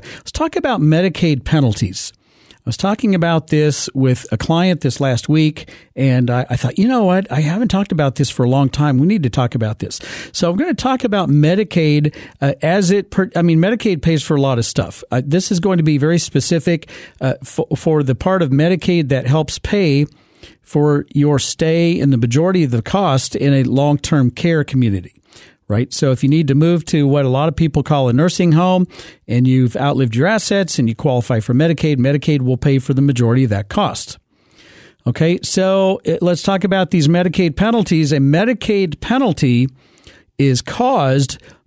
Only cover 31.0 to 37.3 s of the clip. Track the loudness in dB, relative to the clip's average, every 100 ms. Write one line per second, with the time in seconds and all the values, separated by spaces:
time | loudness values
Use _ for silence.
31 | -2 0 0 -2 0 0 2 0 0 0
32 | 0 0 0 0 0 0 0 0 0 0
33 | 2 2 2 2 2 0 -4 -2 -2 -4
34 | -10 -14 _ _ _ _ -20 -20 -20 _
35 | -4 0 0 -2 -2 -2 0 2 0 -2
36 | -2 -2 0 -2 -2 -2 0 0 0 2
37 | 2 2 0